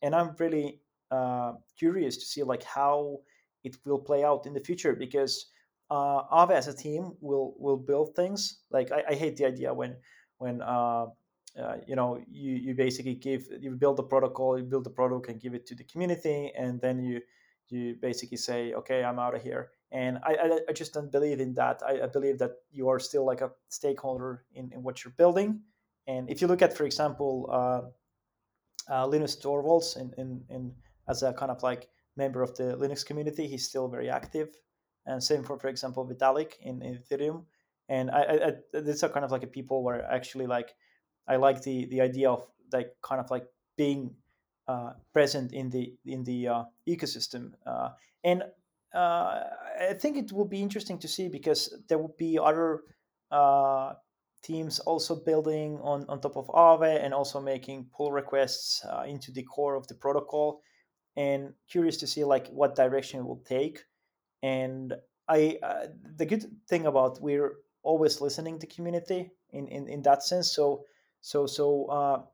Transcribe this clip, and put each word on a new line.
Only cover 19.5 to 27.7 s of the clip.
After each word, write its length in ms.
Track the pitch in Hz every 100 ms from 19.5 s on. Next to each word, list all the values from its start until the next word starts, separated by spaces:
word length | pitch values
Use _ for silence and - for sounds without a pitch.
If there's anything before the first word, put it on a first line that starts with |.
| 127 123 _ _
And 280 | 131 127 127
I, 100 | 135
I, 240 | 156 165 160 160
I 40 |
just 200 | 156 156
don't 180 | 151 143
believe 300 | 139 147 131
in 140 | 131
that. 280 | 127 123 127
I, 180 | - 135
I 40 | 127
believe 320 | 139 139 123
that 120 | 123 - _
you 180 | 139 127
are 100 | 127
still, 260 | - 143
like, 160 | 131 127
a 100 | 131 - _
stakeholder 760 | - 143 135 135 127 127 123 _
in, 160 | 135 127
in 100 | 127
what 220 | 127 127
you're 100 | 123 127
building. 440 | 175 180 208 214 - _ _ _ -
And 220 | 127 127
if 120 | 104
you 60 | 175
look 160 | 180
at, 140 | 170 170
for 80 |
example, 640 | 147 - 151 131 139 131 127
uh, 1400 | 127 127